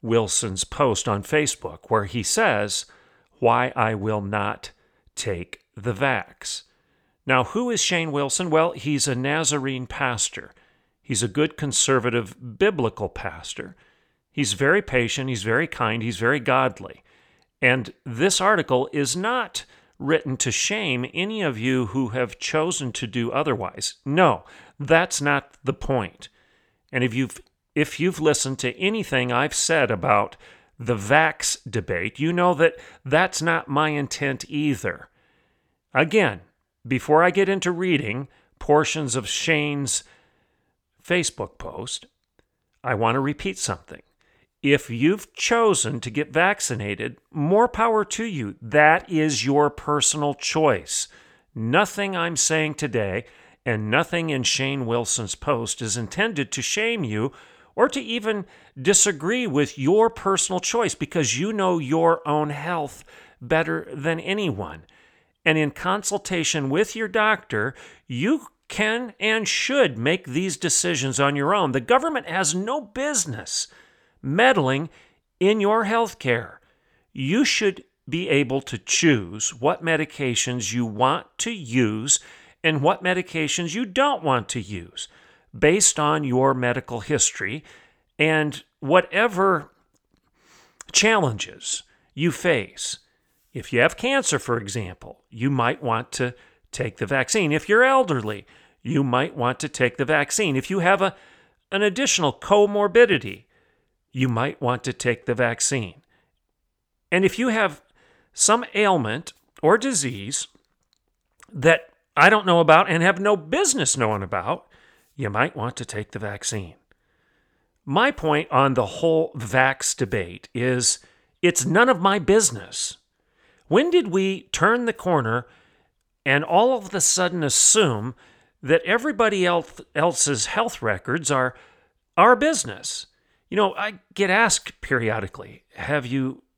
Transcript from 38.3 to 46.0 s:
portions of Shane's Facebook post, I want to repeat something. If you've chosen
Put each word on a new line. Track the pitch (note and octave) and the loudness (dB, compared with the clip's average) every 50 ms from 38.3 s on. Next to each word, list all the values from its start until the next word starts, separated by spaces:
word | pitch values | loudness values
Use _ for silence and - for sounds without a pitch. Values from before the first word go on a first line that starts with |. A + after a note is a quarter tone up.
| _ _ _ _ _ _ | _ _ _ _ _ _
portions | - - D3 D3 D3+ - - D#3+ D3+ C3 A2 | 0 4 4 4 4 2 -2 -4 -4 -2 -4
of | C3 A2 - | -4 -4 -4
Shane's | - - - - D#3+ D3 D3 D3 D3 C#3+ C#3 A#2+ - - - _ _ _ _ _ _ _ _ _ _ _ _ _ _ _ _ _ _ _ | -6 -4 0 0 0 0 0 -2 -4 -4 -4 -4 -4 -6 -6 _ _ _ _ _ _ _ _ _ _ _ _ _ _ _ _ _ _ _
Facebook | _ - F3 F3+ E3 E3 - - G#2 F2+ _ _ | _ -2 -2 0 0 -4 -6 -8 -10 -10 _ _
post, | - E2 - D#2+ A2 B2+ - - - _ _ _ _ _ _ _ _ _ _ _ _ _ _ _ | -14 -12 -12 -12 -10 -10 -10 -12 -12 _ _ _ _ _ _ _ _ _ _ _ _ _ _ _
I | - A#2+ B2+ | -6 -4 -2
want | G2+ A2+ A2+ A#2+ | 0 0 2 2
to | C3+ | 2
repeat | C3+ C#3+ - - - G3 F#3+ - | 0 -2 -4 -4 -6 -8 -6 -6
something. | - - F#2+ D#2+ - - D#2+ - _ _ _ _ _ _ _ _ _ _ _ _ | -6 -6 -6 -6 -10 -20 -20 -20 _ _ _ _ _ _ _ _ _ _ _ _
If | - C#3+ C#3+ C#3+ - - | 2 2 2 2 2 -4
you've | A#2 A#2 C3 D#3+ G3 G#3 - _ _ | -4 2 2 2 2 2 -4 _ _
chosen | - - - A#3+ A#3 A#3 A3 F#3 C3 - A2+ C#3+ C3 | -6 -2 0 2 4 4 4 4 2 0 -2 -4 -6